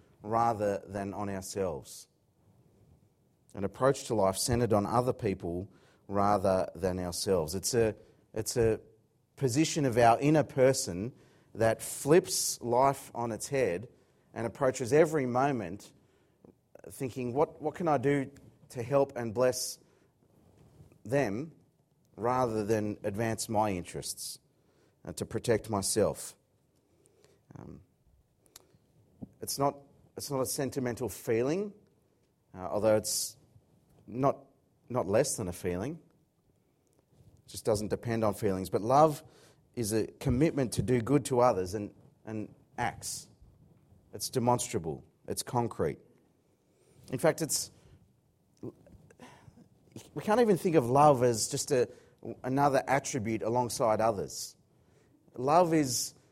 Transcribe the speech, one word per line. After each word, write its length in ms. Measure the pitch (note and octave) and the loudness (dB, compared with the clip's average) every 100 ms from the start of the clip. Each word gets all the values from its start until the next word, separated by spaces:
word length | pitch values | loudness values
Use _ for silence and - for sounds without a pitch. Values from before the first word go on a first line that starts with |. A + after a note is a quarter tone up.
| _ _ | _ _
rather 600 | G#2 A2+ A#2 G#2+ G#2 G2 - | -4 0 2 2 0 -2 -6
than 260 | G2+ G2+ | -8 -6
on 160 | F#2+ G2+ | -6 -6
ourselves. 800 | G2 F#2 G2+ F#2 D2 - - - _ _ _ _ _ _ _ _ _ _ _ _ _ _ | -8 -8 -4 -4 -6 -10 -18 -20 _ _ _ _ _ _ _ _ _ _ _ _ _ _
An 100 | A2 | -6
approach 420 | F#2+ - B2+ C#3 - | -6 0 2 2 -2
to 100 | A2 | 0
life 220 | F#2+ F#2+ | 2 2
centered 360 | - A#2+ A#2+ | 0 0 2
on 120 | G#2 G2+ | 2 2
other 280 | A#2 B2+ | 2 0
people 560 | A#2 A2+ F#2+ F#2 F2 G2 - _ _ - | 0 -2 -4 -4 -6 -8 -14 _ _ -6
rather 640 | G2+ G2+ G#2 F#2+ F#2+ - | 0 2 4 4 2 0
than 260 | - F#2 F#2 | -4 -4 -2
ourselves. 560 | F2+ E2+ - F#2+ D#2 F#2 | -4 -4 0 0 0 -4
It's 180 | - | -2
a, 220 | A#2 A2+ G#2 - _ _ | 2 2 0 -10 _ _
it's 240 | - A2 - | -8 -4 0
a 220 | A2+ G#2+ - _ _ _ _ - | 2 0 -6 _ _ _ _ -4
position 500 | C3+ A#2+ D#3+ E3 C#3 | 0 2 2 2 2
of 120 | A2+ | 6
our 220 | A#2 A#2 | 6 6
inner 240 | C#3+ D#3 | 6 4
person 680 | C3+ - C3 C3 - F2 A2 - - _ _ - | 2 4 4 4 -2 -6 -8 -10 -20 _ _ 0
that 260 | A2+ A2 | 0 0
flips 800 | - - C#3 E3+ F#3 - - - | -4 -6 4 4 4 0 -4 -4
life 500 | A#2+ A#2 C3+ C#3 - | 0 4 4 2 -6
on 180 | A#2 A#2 | -6 -6
its 160 | G#2+ - | -6 -4
head 400 | C#3 A#2 F2 G#2 _ _ _ _ | 0 0 0 -6 _ _ _ _
and 120 | A2 A#2 | -8 -6
approaches 480 | - C3+ C3 A#2+ | -2 -2 0 2
every 320 | C#3+ E3 D#3 B2+ | 4 4 2 0
moment 640 | A#2+ C#3 C3 F#2 G2+ - _ _ _ _ _ - _ _ - - | 2 0 0 -6 -10 -16 _ _ _ _ _ -20 _ _ -20 -18
thinking, 420 | - C3+ C3+ B2 | -10 -8 -6 -4
"What, 280 | A#2+ D#3+ - | 0 0 -2
what 140 | D3+ D3 | -8 -2
can 120 | F3 | 2
I 100 | C#3+ | 2
do 320 | C3 C#3+ C3 - - - - | 4 2 0 -8 -20 -20 -14
to 140 | B2+ | -10
help 300 | A2+ C#3 C#3 - | 0 2 2 -2
and 180 | A#2 | -4
bless 460 | G#2 B2+ A#2+ - - _ _ _ _ _ _ _ _ - - - _ | 2 2 2 -6 -10 _ _ _ _ _ _ _ _ -20 -20 -20 _
them 480 | G2+ A2+ A2+ G2+ D#3+ - _ _ _ _ _ - | -4 -2 0 -2 -8 -14 _ _ _ _ _ -6
rather 480 | A2 B2+ B2+ A2 | -2 0 0 0
than 340 | G2+ A2 G#2 G#2 | 0 0 -2 -6
advance 460 | G#2+ G2+ A2+ G#2+ - | -6 -4 -2 -4 -2
my 220 | G#2 G#2+ | 0 0
interests 640 | F#2 E2+ D2 - - - - _ _ _ _ _ _ | -2 -6 -10 -10 -10 -12 -14 _ _ _ _ _ _
and 140 | - E2 | -14 -10
to 80 | G#2 | -8
protect 440 | A2+ - G#2+ - | -4 0 0 0
myself?" 640 | G#2 F#2+ - F#2 - - - _ _ _ _ _ _ _ _ _ _ - - | -2 0 2 2 0 -10 -18 _ _ _ _ _ _ _ _ _ _ -20 -20
Um, 220 | - D#2 - _ _ _ _ _ _ - _ _ _ _ _ _ - _ | -18 -18 -20 _ _ _ _ _ _ -20 _ _ _ _ _ _ -20 _
it's 160 | - - | -8 -2
not, 200 | C#3 C#3 - _ _ - | -2 -2 -10 _ _ -14
it's 120 | - | -6
not 120 | C#3 | -2
a 40 | C3 | -2
sentimental 640 | - C3+ C#3 B2 A2 A#2+ | -2 -4 -4 -4 -4 -6
feeling, 640 | - - A2+ B2+ F3 G#3 - _ _ _ _ _ _ _ F#2+ | -6 -2 0 2 -2 -4 -10 _ _ _ _ _ _ _ -12
uh, 120 | F2+ | -6
although 300 | G#2 G#2+ A2 | 0 2 2
it's 380 | G#2 - - - _ - _ _ _ _ - | 0 -4 -6 -10 _ -20 _ _ _ _ -12
not, 320 | A2+ C3+ - - _ _ _ - | -2 0 -2 -6 _ _ _ -6
not 180 | A#2+ F#2 | -4 2
less 280 | G#2 D3 - | 2 2 -2
than 100 | F#2+ | -6
a 60 | |
feeling. 440 | E2+ F#2 F2 A#2 E3 - _ _ _ _ _ _ _ _ _ _ _ - - - | -6 -4 -4 -6 -8 -16 _ _ _ _ _ _ _ _ _ _ _ -20 -20 -18
It 60 | |
just 140 | - - | -6 -2
doesn't 220 | G#2+ G#2 | 0 0
depend 360 | G2 A#2+ A2+ | -4 -2 0
on 120 | A2 G2 | 0 0
feelings. 340 | G#2+ F#2 F#2 | 0 -2 -2
But 120 | A2 | -2
love 420 | G#2 C3+ D#3 C#3+ - - - _ _ - | 2 4 4 2 -10 -20 -20 _ _ -6
is 180 | G#2+ | -2
a 120 | A2 G2+ - | 0 -2 -4
commitment 540 | C#3 A#2+ A#2+ D3 B2 | -2 2 2 2 -2
to 100 | - | -2
do 180 | G#2 B2+ | 0 0
good 240 | A2 C#3+ - | 2 0 2
to 140 | B2 | 4
others 340 | B2 G2 F#2 | 4 4 -2
and, 160 | G#2 G#2 - - _ - | -6 -8 -12 -20 _ -12
and 240 | A2 G#2+ - _ - | -10 -10 -14 _ -6
acts. 500 | A#2+ - - - - _ - _ _ _ _ _ _ | -6 -6 -10 -12 -14 _ -20 _ _ _ _ _ _
It's 160 | G#2+ - | -10 -6
demonstrable. 760 | C3 A#2+ A#2+ - G#2+ E2 C2+ - _ - | 0 2 2 0 -6 -6 -8 -12 _ -8
It's 160 | G2+ | -8
concrete. 560 | - B2 A#2 - E2+ - - _ _ _ _ _ _ _ _ _ - | -4 -2 -2 -2 -4 -4 -12 _ _ _ _ _ _ _ _ _ -10
In 80 | - | 0
fact, 240 | E3 D3+ | 0 0
it's, 280 | D#3 - - - - - _ _ _ _ _ _ A2 - - - - - - - - - - _ _ - - - | -2 -4 -6 -12 -20 -20 _ _ _ _ _ _ -16 -16 -20 -20 -20 -20 -20 -20 -20 -20 -20 _ _ -20 -14 -8
we 80 | |
can't 180 | E3+ A#3 | 0 4
even 160 | A#3 F3 | 6 4
think 180 | G3 D#3 | 2 0
of 140 | A#2+ | 2
love 340 | C3+ D3+ C3+ | 6 8 8
as 240 | B2 A2+ - | 4 2 -2
just 240 | C3+ - | -4 -2
a, 160 | C3+ A#2+ - - _ - A#2 | 0 0 -4 -20 _ -14 -10
another 400 | B2 C3 C#3+ C3 - | -4 2 4 2 2
attribute 560 | C3+ - C#3 G#2+ A2+ | 0 0 -4 -4 -2
alongside 580 | A2 A#2+ B2 - A#2+ G#2+ | 0 0 0 0 2 2
others. 540 | A2 G2+ D2 - - - _ _ _ _ _ _ _ - | 2 0 -4 -8 -12 -16 _ _ _ _ _ _ _ -6
Love 360 | B2+ D#3+ F3 | 2 4 4
is 420 | D#3+ C#3 A#2+ - - _ | 4 2 -2 -6 -10 _